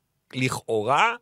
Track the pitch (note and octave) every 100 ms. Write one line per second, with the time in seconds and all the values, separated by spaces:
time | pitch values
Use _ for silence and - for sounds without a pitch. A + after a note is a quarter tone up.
0 | _ _ _ B2+ C3 - - A2 G#2 D3
1 | A3 A#3+